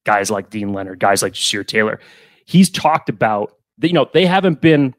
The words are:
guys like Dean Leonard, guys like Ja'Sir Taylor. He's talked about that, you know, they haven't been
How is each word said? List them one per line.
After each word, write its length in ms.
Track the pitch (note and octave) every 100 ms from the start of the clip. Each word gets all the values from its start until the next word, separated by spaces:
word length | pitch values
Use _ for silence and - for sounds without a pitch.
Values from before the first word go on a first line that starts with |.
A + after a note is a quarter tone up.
| -
guys 260 | G#2 G2
like 180 | G#2 G2
Dean 240 | G#2+ G2+
Leonard, 260 | G2 G2 F#2
guys 220 | G2+ G2+
like 120 | G2
Ja'Sir 340 | - - G2+ G2
Taylor. 320 | A2 G#2+ - - - _ _ -
He's 240 | F3 F#3
talked 400 | - D#3 D#3+ -
about 460 | A2+ A#2 G#2 G#2 _ _ -
that, 100 | D#3+
you 60 |
know, 160 | E3+ B2+
they 120 | D#3 F3+
haven't 340 | F#3+ F#3 D3+
been 360 | D#3+ D3+ C3+